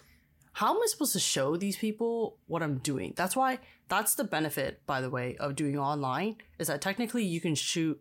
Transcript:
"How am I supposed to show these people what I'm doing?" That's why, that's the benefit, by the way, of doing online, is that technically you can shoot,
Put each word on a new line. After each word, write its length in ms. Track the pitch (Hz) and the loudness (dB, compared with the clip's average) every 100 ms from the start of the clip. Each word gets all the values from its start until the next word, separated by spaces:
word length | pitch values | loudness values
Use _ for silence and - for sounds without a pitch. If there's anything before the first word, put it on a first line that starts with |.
| - - _ _ _ | -20 -20 _ _ _
"How 220 | - 220 | 0 2
am 60 | 359 | 4
I 40 | 466 | 2
supposed 260 | - 285 | 2 0
to 60 | 185 | 2
show 360 | - 151 135 170 | 2 2 2 2
these 200 | 196 185 | 0 -2
people 600 | 220 214 233 233 220 - - | -2 -2 -2 -2 -4 -6 -6
what 160 | 165 | -2
I'm 160 | 160 135 | 0 0
doing?" 340 | 127 135 90 - | 0 -2 -2 -2
That's 180 | 180 - | 0 2
why, 220 | 262 254 - - - | 2 2 -6 -16 -2
that's 260 | 185 220 | 0 2
the 100 | - | 0
benefit, 600 | 247 156 156 147 135 - - | 0 0 0 0 -2 -4 -4
by 140 | 135 | -2
the 100 | 131 | 0
way, 260 | 127 123 135 | -2 -4 -2
of 200 | 143 139 | -4 0
doing 200 | 147 143 | 0 0
online, 580 | 139 147 135 131 202 220 - - | 0 0 0 0 -2 -4 -10 -6
is 100 | 165 | -2
that 120 | 151 | -2
technically 440 | 190 196 233 240 | -2 -2 -2 0
you 160 | 208 170 | 0 0
can 140 | 175 151 | 0 0
shoot, 440 | - 175 160 143 | 0 0 0 0